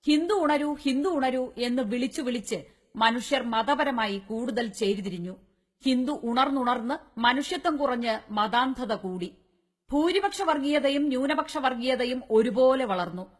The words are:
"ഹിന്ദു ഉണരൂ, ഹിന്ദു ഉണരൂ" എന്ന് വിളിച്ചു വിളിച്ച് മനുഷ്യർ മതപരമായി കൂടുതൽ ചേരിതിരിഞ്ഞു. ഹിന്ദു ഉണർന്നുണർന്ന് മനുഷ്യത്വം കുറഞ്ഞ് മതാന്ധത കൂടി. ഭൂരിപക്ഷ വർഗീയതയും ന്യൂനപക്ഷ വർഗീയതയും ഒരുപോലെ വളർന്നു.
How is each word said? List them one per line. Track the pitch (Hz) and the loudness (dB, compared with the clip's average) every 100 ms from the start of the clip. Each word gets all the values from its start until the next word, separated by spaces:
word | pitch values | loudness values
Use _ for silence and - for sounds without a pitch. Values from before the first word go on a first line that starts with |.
| - | 4
"ഹിന്ദു | 320 349 | 2 4
ഉണരൂ, | 415 302 294 294 | 2 4 2 0
ഹിന്ദു | 294 277 262 302 | -2 -2 0 0
ഉണരൂ" | 320 262 254 254 - | 0 0 0 -4 -4
എന്ന് | 240 247 | -2 -2
വിളിച്ചു | 220 240 254 - | -2 -2 -2 -4
വിളിച്ച് | 254 240 196 185 - _ _ - | -4 -4 -4 -8 -8 _ _ 0
മനുഷ്യർ | 226 240 - 269 | 2 2 0 -2
മതപരമായി | 240 226 226 285 285 247 214 196 | 0 -2 0 2 0 0 -2 -4
കൂടുതൽ | 196 220 247 226 233 | -6 -6 -4 -2 -4
ചേരിതിരിഞ്ഞു. | - 208 202 190 175 175 185 _ _ _ _ 269 | -2 0 0 -4 -6 -8 -12 _ _ _ _ 0
ഹിന്ദു | 254 254 294 | 2 0 -2
ഉണർന്നുണർന്ന് | 233 233 277 269 247 247 233 294 - - | 0 2 2 2 0 0 -2 -6 -8 0
മനുഷ്യത്വം | 240 254 277 359 349 302 | 2 2 -2 -2 -2 0
കുറഞ്ഞ് | 285 240 233 220 - | 0 0 -2 -2 -4
മതാന്ധത | 208 214 233 262 254 247 214 | -2 2 2 2 -2 -4 -4
കൂടി. | 190 180 175 - _ _ _ _ _ | -4 -6 -8 -10 _ _ _ _ _
ഭൂരിപക്ഷ | 285 330 370 403 403 | 0 2 2 0 0
വർഗീയതയും | 370 294 277 294 277 285 294 | 0 0 2 2 2 2 0
ന്യൂനപക്ഷ | 254 277 302 311 311 | 0 0 -2 -2 -2
വർഗീയതയും | 262 247 247 254 247 254 - | -2 -2 -2 0 0 -4 2
ഒരുപോലെ | 220 226 214 262 262 247 | 4 4 4 4 4 0
വളർന്നു. | 185 175 180 190 _ | -2 -2 -6 -14 _